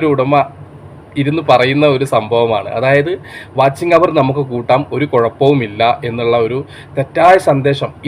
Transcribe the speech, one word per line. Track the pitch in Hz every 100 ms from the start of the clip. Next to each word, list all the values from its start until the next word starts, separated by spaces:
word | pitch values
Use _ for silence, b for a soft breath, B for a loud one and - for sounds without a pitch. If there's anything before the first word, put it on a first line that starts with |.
ഒരു | 156 135
ഉടമ | 127 143 135 - - - - - - -
ഇരുന്ന് | 139 160 151
പറയുന്ന | 123 127 139 151
ഒരു | 131 135
സംഭവമാണ്. | 120 107 117 117 107 98 113
അതായത് | 131 143 147 190 B B B 127
വാച്ചിങ് | 135 143 175 170
അവർ | 175 156
നമുക്ക് | 131 139 135
കൂട്ടാം, | 120 117 127 147 120
ഒരു | 147
കുഴപ്പവുമില്ല | 127 117 - 139 143 113 104 113 120 120
എന്നുള്ള | 117 117 120
ഒരു | 113 127 143 B B -
തെറ്റായ | 135 165 165 190 170
സന്ദേശം. | 139 135 135 135 -